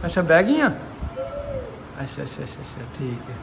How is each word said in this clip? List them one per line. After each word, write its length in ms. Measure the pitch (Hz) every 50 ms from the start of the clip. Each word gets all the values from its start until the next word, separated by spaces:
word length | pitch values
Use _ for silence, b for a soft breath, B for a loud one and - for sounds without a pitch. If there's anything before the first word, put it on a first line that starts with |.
| -
ਅੱਛਾ, 160 | 170 - 185
ਬਹਿ 220 | 180 160 160 170 190
ਗਈਆਂ? 260 | 214 285 311 294 226 - - - - - - - - - - - - - 571 - - 554 - - - - - - - - -
ਅੱਛਾ, 200 | 135 127 - -
ਅੱਛਾ, 220 | 139 123 - - 139
ਅੱਛਾ, 180 | - - -
ਅੱਛਾ, 200 | 139 - - - 127 120 - -
ਠੀਕ 320 | 135 127 120 113 - -
ਹੈ। 60 | 123 107